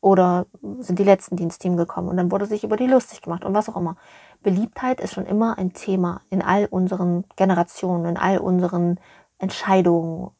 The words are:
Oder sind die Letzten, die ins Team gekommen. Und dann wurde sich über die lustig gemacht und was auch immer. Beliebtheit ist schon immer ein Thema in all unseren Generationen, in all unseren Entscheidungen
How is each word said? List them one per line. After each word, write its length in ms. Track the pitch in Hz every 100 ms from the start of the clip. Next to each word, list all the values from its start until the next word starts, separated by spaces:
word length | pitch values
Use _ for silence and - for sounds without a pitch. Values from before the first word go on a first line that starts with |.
Oder 460 | 196 190 180 180 190 - 208 247
sind 200 | 247 180
die 60 |
Letzten, 320 | 202 190 - 180
die 60 |
ins 160 | 170 -
Team 180 | 185 175
gekommen. 320 | 170 - 180
Und 80 | 180
dann 140 | 180
wurde 160 | 196 202
sich 160 | 208
über 140 | 214 214
die 100 | 254
lustig 360 | 262 - -
gemacht 220 | - 170
und 100 | -
was 140 | 202 214
auch 80 | 185
immer. 200 | 170 175 - - - _
Beliebtheit 580 | - 185 226 - 254 254
ist 140 | 185
schon 120 | - 190
immer 320 | 208 226 214
ein 140 | 185
Thema 480 | - - 190 180 170 _
in 120 | 190
all 240 | - 190 208
unseren 580 | 180 185 185 180 175 - -
Generationen, 680 | 190 175 175 - 185 175
in 120 | 170 170
all 220 | 180 196
unseren 640 | - 180 180 180 175 175 _ - _ _
Entscheidungen 920 | 190 - - 190 175 170 165 165 - _